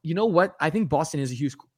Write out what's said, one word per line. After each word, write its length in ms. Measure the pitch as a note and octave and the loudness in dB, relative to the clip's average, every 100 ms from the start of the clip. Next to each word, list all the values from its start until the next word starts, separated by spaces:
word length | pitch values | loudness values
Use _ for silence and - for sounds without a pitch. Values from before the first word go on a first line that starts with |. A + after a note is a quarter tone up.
you 120 | D#3 | -6
know 100 | F3 | 0
what? 320 | A3+ F3 F#3 - | 2 4 2 0
I 100 | D#3 | -2
think 180 | G#3+ E3 | 0 0
Boston 320 | D3 D#3+ D3 | 0 -2 -4
is 100 | C3 | -4
a 40 | |
huge 220 | B2 C#3+ - _ | -4 -6 -6 _